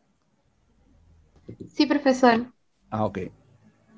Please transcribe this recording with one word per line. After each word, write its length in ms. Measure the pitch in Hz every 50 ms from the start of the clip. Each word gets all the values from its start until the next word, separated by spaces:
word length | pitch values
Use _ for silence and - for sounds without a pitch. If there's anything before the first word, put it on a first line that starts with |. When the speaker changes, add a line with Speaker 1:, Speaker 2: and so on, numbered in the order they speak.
| _ _ _ _ _ _ _ _ _ _ _ _ _ _ _ _ _ _ _ _ _ _ - _ _ _ _ _ _ - - - - - -
Speaker 1:
Sí, 120 | - 294
profesor. 680 | 254 294 285 - - 254 254 262 240 226 226 247 - - _ _ _ _ _ _ -
Speaker 2:
Ah, 160 | 110 107 107
ok. 140 | 98 95 95 92 - - _ _ _ _ _ _ _ _ _ _ _ -